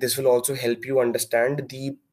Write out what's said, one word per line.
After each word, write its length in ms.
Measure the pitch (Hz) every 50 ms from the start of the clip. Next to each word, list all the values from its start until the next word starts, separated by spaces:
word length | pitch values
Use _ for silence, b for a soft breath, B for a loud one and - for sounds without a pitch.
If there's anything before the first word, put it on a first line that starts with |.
this 160 | 131 120 -
will 100 | 139 135
also 300 | 127 123 120 120 - 135
help 280 | 127 123 117 120 117 -
you 140 | 135 135 131
understand 720 | 120 120 117 - - - - 117 120 131 147 147 139 -
the 280 | 131 131 135 139 139 - _ _